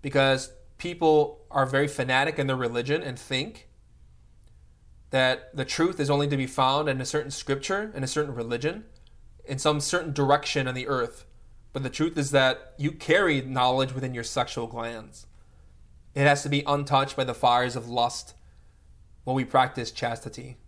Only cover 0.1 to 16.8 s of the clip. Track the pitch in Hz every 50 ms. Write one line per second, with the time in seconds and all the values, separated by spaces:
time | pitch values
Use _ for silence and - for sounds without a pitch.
0.1 | - 139 135 135 131 131 - - - - - - - - - 175 170 170 170 160
1.1 | 156 151 147 147 - - - - - 135 131 123 135 135 147 147 - - 127 127
2.1 | 127 131 139 160 151 143 135 131 131 127 123 117 117 120 120 135 151 165 143 139
3.1 | 123 - - - 135 131 151 220 - - - - - - _ - - - - -
4.1 | - - - - - - - - - - - - - _ _ - - - - -
5.1 | - 131 131 127 127 - - - - 147 131 - - - 165 185 175 143 143 139
6.1 | 143 143 147 147 143 135 131 127 - - 131 131 135 147 151 151 131 131 127 -
7.1 | - 151 - 139 - - - - 135 139 135 - 190 202 214 214 214 139 135 127
8.1 | - 156 151 143 123 120 113 117 117 120 135 156 180 220 - - - - - -
9.1 | - - - - - - - - 139 135 - 151 151 147 143 - - 180 160 165
10.1 | 139 147 139 135 143 143 - - - 147 131 127 127 127 127 139 139 127 120 117
11.1 | - - - - - - - - - - - - - 170 131 123 - - 156 170
12.1 | 170 160 139 135 143 135 131 131 127 - - - - - 143 151 151 - - -
13.1 | 165 196 202 175 147 131 127 131 131 127 123 127 127 131 131 123 127 131 131 127
14.1 | 127 120 117 - - 135 127 - - 127 117 113 120 117 117 117 117 110 107 -
15.1 | - - - - - - - - - - - - - - - - - - - -
16.1 | - 139 139 143 143 143 - 143 143 143 143 139 143 143